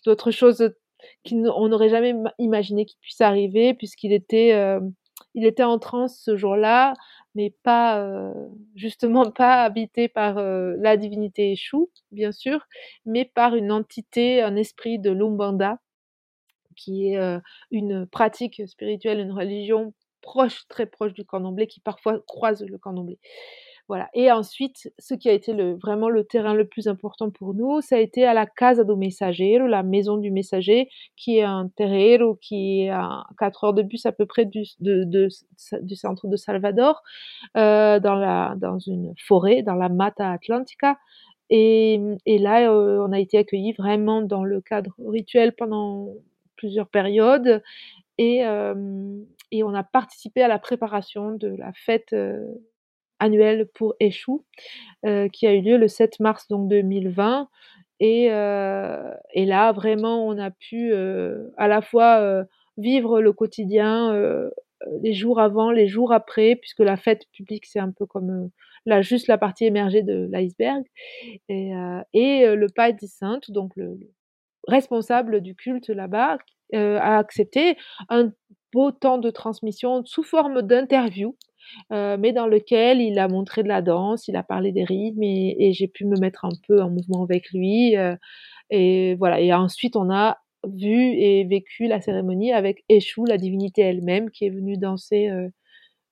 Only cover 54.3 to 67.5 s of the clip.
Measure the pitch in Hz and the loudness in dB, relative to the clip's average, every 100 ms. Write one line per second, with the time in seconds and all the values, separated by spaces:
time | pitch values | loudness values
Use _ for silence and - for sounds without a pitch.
54.3 | 285 - - - 254 226 _ 214 202 202 | -8 -8 -20 -20 -20 -20 _ -4 -2 -2
55.3 | - 220 202 196 240 214 - 220 - 214 | 0 2 4 6 6 4 4 0 2 0
56.3 | 214 - 202 196 208 190 196 185 180 208 | 0 -4 -4 0 2 2 -2 -4 -2 0
57.3 | 269 269 _ - _ _ - 220 233 240 | -2 -6 _ -20 _ _ 0 2 4 2
58.3 | 214 202 202 196 196 196 - - - - | 2 -2 -2 -4 -4 -6 -8 -10 -14 -6
59.3 | 185 190 190 226 202 214 214 226 233 220 | -2 2 4 4 2 0 0 -2 -2 -4
60.3 | 208 196 - - 226 233 202 190 190 180 | -4 -8 -12 -12 -6 -2 -2 -2 -4 -6
61.3 | - 226 - 208 214 214 233 233 220 202 | -8 -10 -2 0 0 2 4 6 6 4
62.3 | 190 190 _ _ - 220 262 233 226 220 | 0 -4 _ _ -8 0 0 2 4 4
63.3 | 208 220 - 190 208 214 226 226 208 202 | 2 -2 -4 -2 2 2 0 0 0 0
64.3 | 69 - - - - - 160 220 190 226 | -2 -6 -10 -18 -18 -12 -6 -4 -2 0
65.3 | 226 214 208 226 233 202 214 240 226 - | 2 2 2 2 2 2 2 2 2 2
66.3 | - 220 240 - - 208 190 233 220 _ | 2 4 2 -2 0 2 2 0 -2 _
67.3 | - 190 | -20 -14